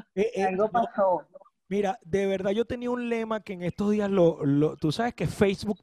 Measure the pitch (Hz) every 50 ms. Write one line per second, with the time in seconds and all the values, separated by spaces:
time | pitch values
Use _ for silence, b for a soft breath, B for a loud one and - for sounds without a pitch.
0 | - _ - 190 208 233 - 190 196 185 185 185 214 208 - 233 233 233 - 220
1 | 196 190 180 156 - _ - - - _ _ _ _ - 185 202 202 190 190 -
2 | - 165 160 196 196 196 190 185 185 196 202 226 233 - 254 240 247 240 247 247
3 | 240 233 233 226 226 220 220 214 - - 190 175 175 170 - - 202 208 208 214
4 | 202 196 196 190 170 165 170 - 156 139 139 143 151 147 - - - 156 143 -
5 | 233 240 - - - 151 - - 208 196 196 - - 208 208 -